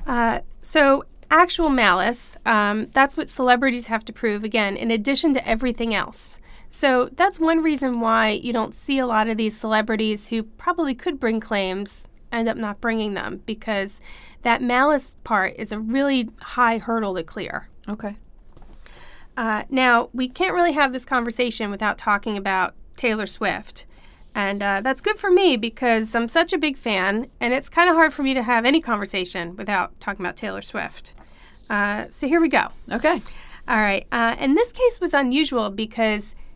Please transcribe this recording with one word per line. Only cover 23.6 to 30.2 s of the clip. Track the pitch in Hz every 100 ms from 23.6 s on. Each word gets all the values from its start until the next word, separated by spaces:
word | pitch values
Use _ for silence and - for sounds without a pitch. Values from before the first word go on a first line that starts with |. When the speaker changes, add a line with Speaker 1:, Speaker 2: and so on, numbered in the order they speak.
| - - - - - - -
Speaker 1:
And, | - 196 202
uh, | 202 196
that's | 240 262
good | 415 427
for | 403
me | 359 370 247
because | 226 - 247 226 220
I'm | 233 233
such | 330 339
a | 359
big | 294 262
fan, | 240 196 185 214 254 -
and | 240
it's | 254 269
kinda | - 359
hard | 330 320
for | -
me | 269
to | 262
have | 226 240
any | 233 320
conversation | - 214 202 196 185 185 175
without | 190 208 196 - -
talking | - 190